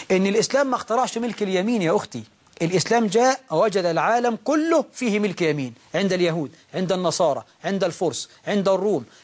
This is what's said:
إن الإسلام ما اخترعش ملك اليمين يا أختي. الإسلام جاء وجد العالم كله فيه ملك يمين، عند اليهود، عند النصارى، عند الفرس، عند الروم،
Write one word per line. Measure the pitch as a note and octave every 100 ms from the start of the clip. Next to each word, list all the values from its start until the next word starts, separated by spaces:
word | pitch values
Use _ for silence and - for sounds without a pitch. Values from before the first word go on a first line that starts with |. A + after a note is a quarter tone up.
| -
إن | F#3+ F#3+
الإسلام | G3+ - C4+ C#4
ما | A#3+
اخترعش | - A3+ B3 A3+
ملك | A#3+ -
اليمين | G3+ F#3 G3+ A#3+
يا | E3 G3+
أختي. | - A#2 G#2+ _ _ -
الإسلام | E3 F#3 - A#3 A3
جاء | G3 B3+ C4 -
وجد | D#3+ G#3+ F#3+
العالم | F3 E3 D#3 A#3 A#3+ A3+
كله | - D4+ D#4+ E4 -
فيه | - B3 G#3
ملك | G#3 E3
يمين، | E3 D3 B2+ A2+ _
عند | E3 G3
اليهود، | F#3 F3 E3 C#3 - _
عند | D3+ F#3
النصارى، | F#3 F3+ D3+ E3+ B2+ - _
عند | E3+ G3
الفرس، | F3+ D3 F3 - - - -
عند | G3+ F#3+
الروم، | F#3+ G3 F3 A#2+ -